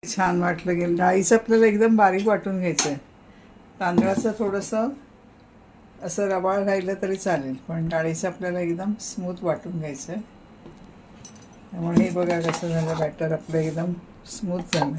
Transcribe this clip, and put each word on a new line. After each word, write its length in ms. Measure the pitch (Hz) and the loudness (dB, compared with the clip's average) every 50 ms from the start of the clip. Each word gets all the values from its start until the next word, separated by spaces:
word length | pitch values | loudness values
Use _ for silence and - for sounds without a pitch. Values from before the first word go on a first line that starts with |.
| - - | -10 -8
छान 340 | - - 185 180 175 175 | -2 0 2 2 2 2
वाटलं 340 | 175 175 175 165 - 180 180 | 2 0 -2 -2 -2 -2 -2
गेलं. 200 | 170 175 175 175 | 0 0 0 0
डाळीचं 400 | 170 180 180 185 190 190 - 240 | 2 4 4 4 4 4 4 4
आपल्याला 300 | 226 226 - 226 226 226 226 | 4 4 4 4 6 6 6
एकदम 280 | 208 208 220 226 226 | 6 6 4 6 6
बारीक 320 | 214 208 190 185 190 196 220 | 6 6 6 4 4 2 2
वाटून 320 | 214 190 - 202 190 185 | 2 2 0 -4 -4 -2
घ्यायचं 300 | 180 180 160 - - 151 | -2 -2 0 0 0 0
आहे. 80 | 143 143 - - - - - - - - - - - - - - - - | -2 -4 -8 -16 -20 -20 -20 -20 -20 -20 -20 -20 -20 -20 -20 -20 -10 -4
तांदळाचं 520 | 196 175 175 175 - 190 196 196 - 226 208 - | -2 2 2 4 2 2 2 0 0 -2 -2 0
थोडंसं 500 | 226 202 190 202 196 - - 220 226 262 277 - - - - - - - - - - - - - - - - - - - - - - | -2 -2 -2 -2 -4 -2 -2 -2 -2 -2 -4 -8 -16 -20 -20 -20 -20 -20 -20 -20 -20 -20 -20 -20 -20 -20 -20 -20 -20 -20 -20 -12 -10
असं 240 | 185 160 - 202 196 | -8 -4 -2 0 0
रवाळ 340 | 190 185 180 190 190 202 196 | 0 0 0 0 0 2 2
राहिलं 300 | 202 196 196 185 180 196 190 | 2 0 0 0 -2 -4 -4
तरी 140 | - 190 196 | -2 -4 -4
चालेल, 400 | 190 - 202 175 151 135 135 131 131 - - | -4 -2 -2 0 0 -2 -4 -6 -8 -8 -6
पण 200 | 165 165 165 165 | -4 -4 -2 -2
डाळीचं 380 | 165 165 160 160 165 160 - 185 | -2 0 0 0 -2 -2 -4 -4
आपल्याला 320 | 175 - 185 180 175 180 | -4 -4 -4 -4 -2 -2
एकदम 340 | 180 170 170 170 190 202 208 214 | -2 -2 -2 -4 -2 -4 -4 -4
स्मूथ 420 | - - - - 180 180 180 175 - | -6 -10 -10 -8 -6 -6 -6 -4 -2
वाटून 360 | 175 156 147 - 170 180 165 | -2 -2 -2 -4 -8 -8 -6
घ्यायचं 340 | 156 151 139 135 - - 170 | -6 -6 -8 -10 -10 -10 -10
आहे. 80 | 214 214 - - - - - - - - - - - - - - - - - - - - - - - - - - - - - | -10 -10 -12 -18 -20 -20 -20 -20 -20 -20 -20 -20 -20 -20 -20 -20 -20 -20 -20 -20 -18 -18 -18 -18 -18 -20 -20 -20 -20 -20 -14
त्यामुळे 320 | - 180 170 170 170 170 180 | -10 -6 -4 2 4 4 4
हे 60 | 185 | 4
बघा 280 | 175 180 180 170 175 170 | 2 0 0 2 0 0
कसं 280 | 165 165 160 - - 170 | 0 -2 -2 -2 -4 -2
झालं 280 | 165 165 160 160 160 156 | -2 0 0 0 -2 -2
बॅटर 320 | 156 151 - - 165 160 160 | -2 -4 -2 -2 -2 -2 -2
आपलं, 240 | 151 - - 160 160 | -2 -4 -2 -2 0
एकदम 360 | 156 160 151 165 170 180 175 175 - - - - - - | 0 0 -2 -4 -4 -4 -4 -6 -10 -18 -20 -20 -18 -16
स्मूथ 440 | - - - 185 175 185 180 - - | -12 -8 -6 -4 -4 -4 -4 -2 -2
झालं. 220 | 170 147 143 147 | -2 0 -2 -4